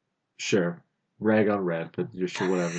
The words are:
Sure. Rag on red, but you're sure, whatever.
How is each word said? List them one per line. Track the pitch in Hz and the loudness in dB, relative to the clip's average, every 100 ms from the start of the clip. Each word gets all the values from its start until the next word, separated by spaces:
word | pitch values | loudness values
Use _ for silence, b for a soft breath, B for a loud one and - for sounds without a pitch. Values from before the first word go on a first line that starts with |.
| _ _ _ - | _ _ _ -12
Sure. | - 104 85 85 - _ _ - | 0 0 0 -4 -12 _ _ -4
Rag | 107 110 104 | 2 4 4
on | 101 | 2
red, | 90 82 82 - | 0 -4 -4 -6
but | 87 | -6
you're | 92 90 | -4 -4
sure, | - 92 | -2 0
whatever. | 92 87 | 0 0